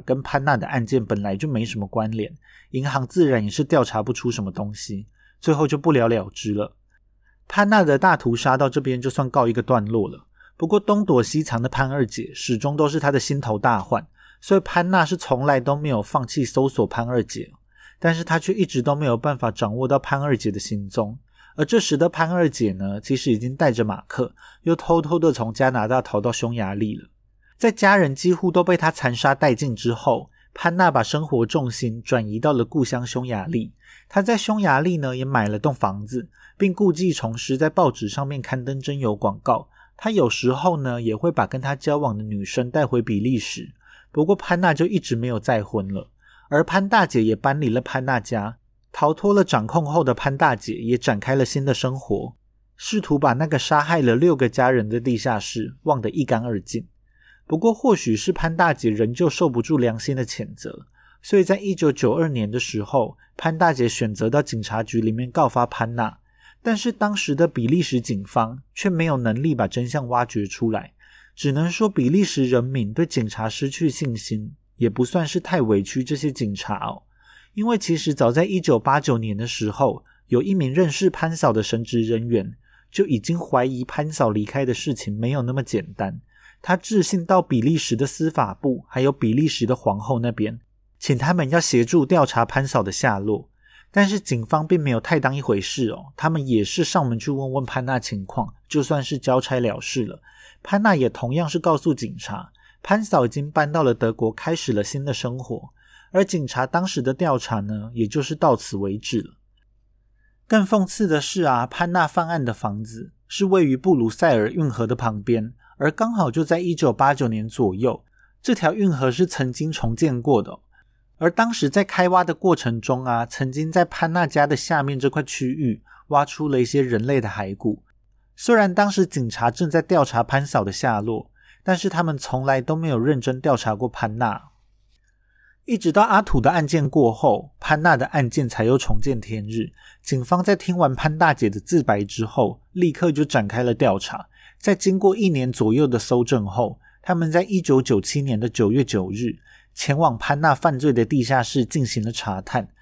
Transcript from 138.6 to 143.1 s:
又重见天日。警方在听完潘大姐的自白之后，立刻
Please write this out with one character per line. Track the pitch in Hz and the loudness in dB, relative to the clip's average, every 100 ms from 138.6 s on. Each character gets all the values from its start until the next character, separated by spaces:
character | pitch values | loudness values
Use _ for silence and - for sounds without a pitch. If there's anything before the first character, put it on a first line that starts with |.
| 113 | 2
又 | 131 | 2
重 | - - | 4 2
见 | 143 123 | 2 0
天 | 104 110 104 | -4 -8 -6
日。 | 113 131 - - - | -4 -6 -8 -20 -18
警 | - 135 123 | -4 -4 0
方 | 180 | 0
在 | 185 196 | 2 0
听 | - 180 | 0 2
完 | 156 | 2
潘 | 127 156 156 | 2 -2 2
大 | 165 | 2
姐 | 139 110 | 4 0
的 | 101 | 0
自 | - 170 | 0 2
白 | 127 104 | 2 0
之 | 104 - 110 | -2 -4 -4
后， | - 113 - _ | 0 0 -2 _
立 | 180 180 | 0 0
刻 | 139 175 | 2 0